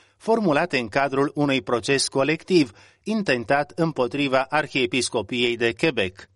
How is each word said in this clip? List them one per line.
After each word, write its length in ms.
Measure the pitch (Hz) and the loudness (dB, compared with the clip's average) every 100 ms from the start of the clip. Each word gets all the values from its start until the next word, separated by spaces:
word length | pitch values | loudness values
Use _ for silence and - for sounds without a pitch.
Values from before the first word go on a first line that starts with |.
| _ _ | _ _
formulate 600 | - 226 196 143 175 131 | -2 0 2 2 0 -2
în 100 | 113 | -2
cadrul 440 | 139 139 131 143 | -2 0 0 -2
unui 280 | 151 143 131 | 0 0 0
proces 460 | - 120 110 135 - | 0 -2 0 0 0
colectiv 640 | 139 139 160 - 180 127 - - _ | -2 -2 -2 2 2 2 -4 -20 _
intentat 680 | - 220 190 127 117 143 147 | -6 -4 0 -2 0 0 -2
împotriva 720 | - 160 - 120 143 143 131 135 | -2 -2 0 -2 0 0 0 0
Arhiepiscopiei 1080 | 151 143 139 120 131 117 117 101 123 120 117 | -2 -2 0 0 0 -2 -4 -4 0 0 2
de 160 | 117 117 | 0 0
Quebec. 500 | 165 120 95 - - | -2 0 -4 -6 -20